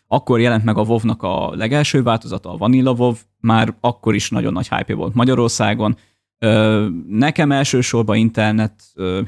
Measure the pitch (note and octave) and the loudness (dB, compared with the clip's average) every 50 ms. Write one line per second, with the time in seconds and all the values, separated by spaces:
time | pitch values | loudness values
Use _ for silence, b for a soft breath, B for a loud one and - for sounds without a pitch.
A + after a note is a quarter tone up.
0 | b _ - C#3 - - B2+ A2+ A#2 A#2+ A#2 A2 G#2+ A#2 A2 G#2+ G#2+ G#2+ A#2 A2+ | b _ -4 -4 0 0 0 2 2 2 2 2 0 0 0 0 0 0 0 0
1 | G#2+ A2+ A2+ - - F#2 F2+ - - - - - G#2+ A2+ C3+ D3 D3 - - C#3+ | 0 -2 -4 -2 -4 -4 -4 -4 -4 -6 -6 -6 -4 -2 0 0 0 0 0 0
2 | A#2+ A#2+ A2+ A2 - D#2+ E2 - - F2+ F2+ E2 F#2+ A2+ B2+ C3 B2+ C3 B2 A#2 | 0 2 0 -2 -4 -6 -10 -10 -10 -12 -8 -4 0 2 2 4 4 2 2 2
3 | B2 B2 A#2 - - _ _ _ - A#2 A2+ A2 A2 A2 - - - A#2+ A#2+ - | 0 0 0 -2 -8 _ _ _ -2 0 2 2 2 0 -2 -2 -2 -4 -4 -2
4 | - A2 G#2+ G#2 - - - - A2+ A2 G2 F2+ - - - - - - A2+ A2 | -2 -2 0 0 -2 -2 -4 -2 -2 -2 -4 -4 -4 -4 -4 -4 -4 -4 -6 -6
5 | - F#2 G#2 A#2+ A#2+ C3 C3 B2 A#2+ A#2 - - A#2 G2+ G#2+ A#2 A2 G#2+ A2 b | -6 -4 0 0 2 2 2 2 2 0 0 0 0 -2 0 0 -2 -2 -2 b
6 | b b b b b _ _ _ A#2 A2 A2 G#2+ G#2+ A2 A2 G#2 G#2+ G2+ E2+ E2+ | b b b b b _ _ _ 0 2 2 4 4 4 2 2 0 -2 -4 -6
7 | C#2+ D#2+ G2 A2 C3+ D#3 D#3 - D#3+ C#3+ C#3+ C#3 C#3 - - B2+ B2+ - - A#2 | -8 -4 -2 0 0 2 2 0 0 2 2 2 0 0 0 0 0 0 0 0
8 | A2+ G#2+ G#2 A2 A2+ A2+ A2+ - G#2+ G#2+ G#2+ A2 G#2+ G#2+ - _ - _ _ - | 0 2 2 2 2 2 2 0 0 0 2 0 0 -2 -4 _ -20 _ _ -8
9 | F#2+ F#2 F#2 F#2+ A2 | -6 -4 -4 -4 -6